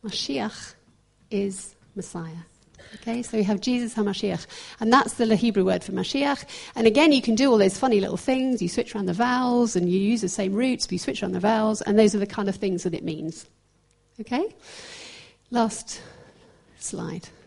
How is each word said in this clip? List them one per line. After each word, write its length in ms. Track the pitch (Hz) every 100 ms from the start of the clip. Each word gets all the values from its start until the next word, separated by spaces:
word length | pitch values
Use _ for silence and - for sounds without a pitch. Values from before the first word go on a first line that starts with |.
Mashiach 680 | 220 - - 277 220 - - - _ _ _ _ _
is 420 | 208 202 190 - _ _ -
Messiah. 480 | - 175 165 165 165 _ _ _ - 214
Okay, 280 | - 233
so 140 | 233 220
we 60 |
have 180 | 196 208
Jesus 320 | 226 247 240 226
HaMashiach. 500 | 202 196 208 170 - - - -
And 100 | 220
that's 220 | 254 -
the 200 | - 233 214
Hebrew 280 | 233 202
word 220 | 185 180 -
for 80 |
Mashiach. 500 | 190 180 277 277 277 - - - -
And 100 | 226
again, 280 | 220 320
you 80 | 277
can 140 | - 220
do 140 | 277
all 80 | 226
those 200 | 190 190
funny 240 | 262 214
little 160 | 190 -
things. 440 | - 262 262 247
You 60 | 175
switch 260 | - 240
around 120 | 220 185
the 80 |
vowels 640 | 180 240 247 254 240 233 220
and 120 | 175
you 80 | 185
use 220 | 196 233
the 80 | 190
same 260 | - 190
roots, 320 | 196 262 247 -
but 60 |
you 80 | 185
switch 240 | - -
around 80 | 190
the 80 | 180
vowels. 420 | 196 220 220 214
And 160 | - 208
those 160 | 214
are 60 | 202
the 80 | 202
kind 220 | - 196
of 80 | 190
things 260 | 202 180
that 100 | 180
it 120 | 165 -
means. 400 | 156 160 165 - _ _ _ _ _ _ _
Okay? 340 | 214 247 403 - - - - - - - - _ _
Last 520 | 240 226 - - - - - - _ - _ _ _
slide. 520 | - 196 170 170 - -